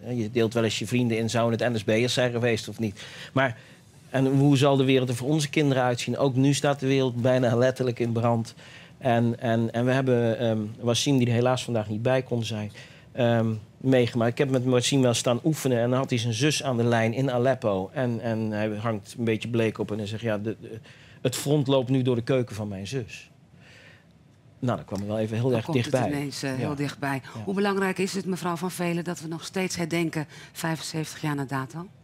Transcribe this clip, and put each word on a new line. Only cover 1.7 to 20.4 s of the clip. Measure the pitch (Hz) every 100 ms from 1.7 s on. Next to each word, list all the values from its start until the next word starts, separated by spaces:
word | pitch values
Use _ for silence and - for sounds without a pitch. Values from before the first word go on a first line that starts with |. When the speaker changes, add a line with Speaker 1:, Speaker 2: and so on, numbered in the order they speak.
Speaker 1:
N | 113
S |
B'ers | 101 110 123
zijn | 127 123
geweest | 120 120 113 -
of | 107
niet? | 110 101 - - -
Maar, | 131 135 117 - - - - -
en | 135 131
hoe | 139 143 139
zal | 143 139
de |
wereld | 131 131 127
er | 120
voor | 123
onze | 156 147
kinderen | - 143 135
uitzien? | 127 123 - 120
Ook | 139 127
nu | 135
staat | 139 147 139
de | 135
wereld | 135 131 120
bijna | 123 127 123 117
letterlijk | 127 123 127 117
in | 120
brand. | 113 117 117 113 - - - - -
En, | 135 117 117 117
en, | 123 113 113
en | 117 123
we |
hebben, | 131 131 120 117 113
ehm, | 120 110 107 117
Wassim, | 117 117 - 135
die | 120
er |
helaas | 117 123 127
vandaag | - 117 104
niet | 107
bij | 120 131
kon | 127 120
zijn, | 107 110 104 - - - -
ehm, | - 120 117 113 110 - -
meegemaakt. | 131 131 120 120 113
Ik | 120
heb | 139
met | 131 127
Wassim | 123 120 139
wel | 127
staan | 113 - 120
oefenen | 165 151 135 120
en | 120
dan | 127
had | 135
hij | 123
zijn | 117
zus | 110 151 143
aan | 143 120
de |
lijn | 120 117 113
in | 113 135
Aleppo. | 123 123 127 113 98 95
En, | - 127 117
en | 120 110 110
hij | 107 110
hangt | 104 113 107 101 -
een | 113
beetje | 110 117
bleek | 117 110 104
op | 104
en | 107
hij | 101
zegt, | 107
"Ja, | 113
de, | 104